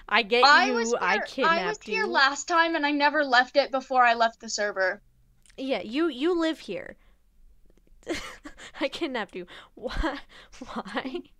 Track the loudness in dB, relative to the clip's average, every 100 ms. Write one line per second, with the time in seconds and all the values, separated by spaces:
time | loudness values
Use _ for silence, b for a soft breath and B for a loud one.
0 | b 0 2 4 8 8 6 0 0 0
1 | 0 0 -2 -2 2 2 0 -6 -6 -4
2 | 0 2 2 2 -2 2 2 2 0 2
3 | 2 2 2 4 4 2 0 -2 -2 4
4 | 4 4 0 -2 -10 -4 -4 0 -2 -2
5 | _ _ _ _ _ -10 -4 -4 -4 -2
6 | -2 0 -2 0 0 -4 -8 -12 -12 -18
7 | _ _ _ _ -20 -20 -20 _ _ -20
8 | -10 -10 -10 -16 -20 -20 -18 -6 -6 -4
9 | -6 -6 -8 -12 -16 B B -12 -8 -4
10 | -4 -6 b b b -20 -14 -12 -8 -8
11 | -8 -10 -12 _